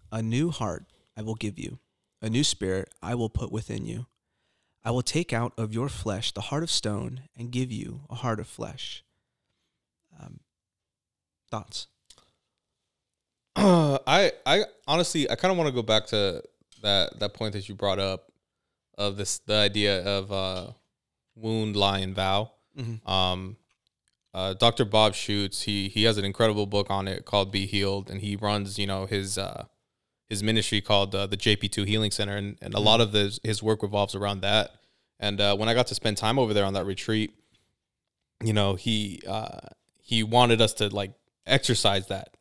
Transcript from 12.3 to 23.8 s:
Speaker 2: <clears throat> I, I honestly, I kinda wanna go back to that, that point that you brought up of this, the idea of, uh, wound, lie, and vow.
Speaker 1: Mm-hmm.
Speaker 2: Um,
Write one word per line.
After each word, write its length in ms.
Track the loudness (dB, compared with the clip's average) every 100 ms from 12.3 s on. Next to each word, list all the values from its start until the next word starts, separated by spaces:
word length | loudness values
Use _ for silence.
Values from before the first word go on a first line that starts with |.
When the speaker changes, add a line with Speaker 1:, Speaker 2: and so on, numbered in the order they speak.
| _ _ _ _ _ _ _ _ _ _ _ _ 2
Speaker 2:
<clears throat> 0 |
I, 760 | 6 6 6 2 2 4 4 2 2
I 180 | 2 0 _ 0
honestly, 420 | 0 2 0 0
I 80 | 2
kinda 180 | 2
wanna 180 | 2 2
go 100 | 0
back 240 | 2 2 2
to 340 | 0 0 -2 -10 _ _ _
that, 360 | 0 2 2 -2
that 160 | -6
point 200 | -4 -6
that 140 | -6 -10
you 60 |
brought 240 | -2 0 0
up 320 | -2 -4 -8 _ _ _ _ _ _ -4
of 200 | -4 -2
this, 220 | -6 -6
the 160 | 0
idea 480 | 2 4 4 2 2
of, 260 | 0 -2 -2
uh, 380 | -4 -4 -6 -10 -16 _ _ _ _ _
wound, 400 | -10 -4 -2 -2
lie, 240 | 2 2 2
and 160 | -2
vow. 380 | -2 0 0 -2 _ _ -12
Speaker 1:
Mm-hmm. 320 | -10 -8 0
Speaker 2:
Um, 460 | 2 2 0 -6 -12 _ _